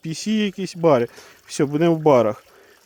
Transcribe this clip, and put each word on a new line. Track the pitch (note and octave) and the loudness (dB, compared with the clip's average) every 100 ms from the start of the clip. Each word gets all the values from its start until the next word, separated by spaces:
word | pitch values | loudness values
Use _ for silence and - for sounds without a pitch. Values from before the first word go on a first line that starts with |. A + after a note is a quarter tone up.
Пі | E3 D#3+ | -12 -10
Сі | G#3+ A3 | -4 -4
якісь, | G#3 F#3 F#3 F3 | -4 -6 -10 -2
бари. | E3 C3 A#2+ - - _ - | 2 2 0 -8 -20 _ -10
Все, | - C#3+ | -4 -2
будемо | D3 E3+ E3 | 0 0 2
в | |
барах. | D3+ C3 A2 A2 _ _ _ _ | 4 4 2 -2 _ _ _ _